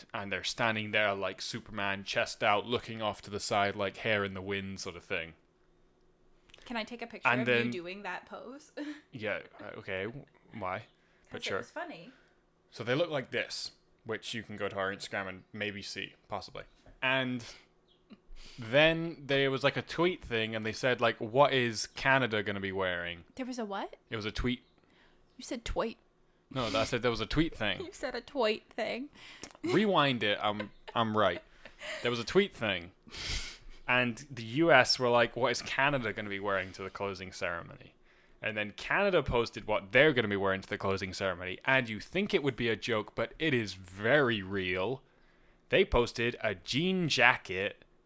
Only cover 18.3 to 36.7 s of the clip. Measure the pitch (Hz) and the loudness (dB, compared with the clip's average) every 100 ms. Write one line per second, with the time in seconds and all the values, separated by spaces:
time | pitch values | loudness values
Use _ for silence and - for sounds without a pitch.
18.3 | - - - 110 139 160 165 170 147 135 | -16 -16 -12 2 6 6 4 -2 -8 0
19.3 | 139 135 135 139 127 - - 180 175 - | 2 2 2 0 0 -2 0 0 0 -2
20.3 | 117 110 110 110 104 135 120 117 113 110 | -2 0 -2 -4 0 0 4 2 2 0
21.3 | 127 139 135 120 107 - - 135 135 120 | 4 4 4 2 -2 -6 -2 4 4 4
22.3 | 107 104 98 98 95 92 87 87 85 - | 0 -2 -2 -2 0 0 -2 -4 -10 -14
23.3 | - 254 247 208 196 - - _ 113 104 | -10 -8 -8 -6 -6 -8 -12 _ -6 -4
24.3 | - 123 123 _ _ _ _ _ _ _ | -2 -2 -2 _ _ _ _ _ _ _
25.3 | - - 240 - - 226 - _ _ _ | -18 -10 -8 -4 -2 -2 -6 _ _ _
26.3 | _ _ 135 113 110 110 120 120 113 104 | _ _ -4 0 0 2 2 2 0 0
27.3 | 147 165 - 107 92 349 - 269 240 - | 2 2 0 -2 -2 -8 -8 -8 -8 -6
28.3 | 277 214 220 - - 220 226 294 - - | 0 0 0 -6 -6 -4 -6 -10 -16 -20
29.3 | - - - - 151 214 165 139 120 104 | -16 -18 -8 0 4 4 4 4 2 0
30.3 | 101 104 104 104 - - 120 110 107 95 | 2 0 -2 -6 -14 -4 0 2 4 4
31.3 | 87 - - - - - - 120 120 110 | 2 -6 -20 -20 -14 -10 -4 -2 -2 2
32.3 | 190 202 - 107 90 87 - - - - | 2 2 0 -2 -2 -6 -16 -16 -10 -6
33.3 | - - - - - - 123 120 110 - | -4 -6 -12 -18 -8 2 2 2 -2 -10
34.3 | 120 113 131 170 131 120 - 123 120 120 | -10 -4 2 10 10 10 4 6 6 6
35.3 | 120 123 120 - - 139 139 107 101 104 | 2 0 0 -2 2 2 2 -2 -4 -6
36.3 | 98 101 95 92 | -4 0 0 -2